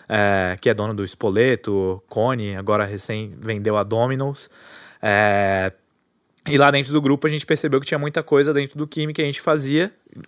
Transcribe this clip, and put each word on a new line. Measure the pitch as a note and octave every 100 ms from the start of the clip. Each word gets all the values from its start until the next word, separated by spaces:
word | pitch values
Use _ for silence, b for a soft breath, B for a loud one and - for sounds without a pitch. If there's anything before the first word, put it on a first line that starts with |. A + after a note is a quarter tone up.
| -
é, | G#2+ G2+ G2 F#2 F#2+
que | B2
é |
dono | G#2+ G#2+
do | G#2
Spoleto, | G2 - G#2+ G2+ B2+ A#2 - G2 F#2 F#2 _
Cone, | G#2+ A#2+ B2+ G2+
agora | F#2+ G2 G#2
recém | G2+ G2+ - G#2+ G#2+ -
vendeu | A2 G#2+ G#2+ G#2+
a |
Domino's. | G2+ A2+ B2+ C3 C3+ C#3 - B B B B B
É, | G#2+ G2+ G#2 G2+ G2 F#2+ F#2+ - _ _ _ _ _ _ -
e | C#3+
lá | C#3+
dentro | C#3 C3
do | D3+
grupo | C#3 C#3
a | D#3
gente | D3+
percebeu | - D#3 D#3 C#3
que | C#3
tinha | D3+
muita | D3 D#3+
coisa | - C#3+ C#3+
dentro | C#3+ C3+ D3
do |
Kimi | D3+ D#3 D3+
que | D3+
a |
gente | D3 C3+
fazia, | E3 D#3 C3+ D3+ F#3+ - _ -